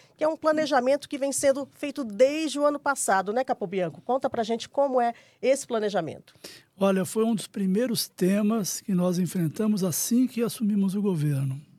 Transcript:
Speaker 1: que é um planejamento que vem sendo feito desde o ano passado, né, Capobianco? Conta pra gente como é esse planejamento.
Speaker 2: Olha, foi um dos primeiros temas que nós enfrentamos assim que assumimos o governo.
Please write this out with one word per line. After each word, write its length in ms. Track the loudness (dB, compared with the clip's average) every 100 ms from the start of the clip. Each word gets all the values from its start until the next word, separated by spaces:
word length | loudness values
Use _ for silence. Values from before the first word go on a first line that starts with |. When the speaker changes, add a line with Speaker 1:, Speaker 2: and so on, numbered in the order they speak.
| -18 -4
Speaker 1:
que 80 |
é 40 | -2
um 100 | 0
planejamento 720 | 0 0 2 2 2 0 -2
que 100 | -6
vem 160 | -4
sendo 360 | 0 2 0 -4
feito 280 | -10 -10 -8
desde 540 | -4 2 2 2 -4 0
o 80 | 0
ano 140 | 0
passado, 540 | -2 -2 2 2 2
né, 100 | -2
Capobianco? 580 | -2 -2 -4 -2 -4 -4
Conta 280 | -2 -2 0
pra 120 | -2
gente 280 | -2 -2 -4
como 320 | 0 2 2
é 120 | 0 -2 -12 _
esse 260 | 0 0 0
planejamento. 640 | -2 0 -2 -4 -8 -16 -20 -20 -20 _ 0
Speaker 2:
Olha, 240 | 2 2
foi 220 | 0 0 0
um 100 | 0
dos 100 | -4
primeiros 640 | -4 0 2 0 -2 -4
temas 720 | 0 2 2 2 0 -2 -6
que 160 | -2 0
nós 240 | 2 0
enfrentamos 640 | -2 0 -2 0 0 0
assim 440 | 0 -2 0 2 0
que 140 | 0
assumimos 540 | -4 -2 0 2 2 0
o 60 |
governo. 600 | 0 0 0 0 -2 -6 -12